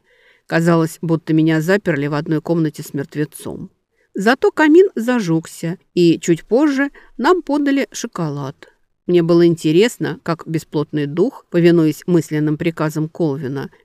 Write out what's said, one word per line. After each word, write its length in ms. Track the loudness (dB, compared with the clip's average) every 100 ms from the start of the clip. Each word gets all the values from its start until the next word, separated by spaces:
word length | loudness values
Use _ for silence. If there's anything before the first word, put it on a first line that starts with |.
| _ _ _ _ -6
Казалось, 500 | 0 2 2 0 -4
будто 320 | -4 -4 0
меня 280 | 0 2 0
заперли 480 | 0 0 0 -4 -2
в 60 |
одной 260 | -4 -4 -4
комнате 420 | -2 -2 -2 -4
с 100 | -12
мертвецом. 800 | -10 -8 -6 -8 -8 -14 -14 -16 _ _ _ _
Зато 360 | -2 0 2 0
камин 400 | 2 4 6 4 0
зажегся, 840 | -2 -2 0 -2 -4 -10 -10 -10 _
и 240 | 2 2 2
чуть 240 | 0 -2
позже 480 | 0 0 2 0 -2 -6 _ -2
нам 240 | 0 0
подали 440 | 0 -2 0 -2 -4
шоколад. 720 | -8 -12 -6 -6 -6 -10 -12 -20 _ _ _ 0
Мне 160 | 2
было 240 | 4 4 4
интересно, 720 | 2 2 4 2 0 -8 -6
как 180 | -8 -8
бесплотный 640 | -6 -8 -6 -6 -4 -4 -4
дух, 400 | -2 -2 -2 _
повинуясь 520 | 2 4 4 2 -2 0
мысленным 500 | 0 0 -2 -2 -2
приказам 500 | -4 -2 -4 -4 -6
Колвина, 640 | -4 -4 -4 -8 -8 -10 _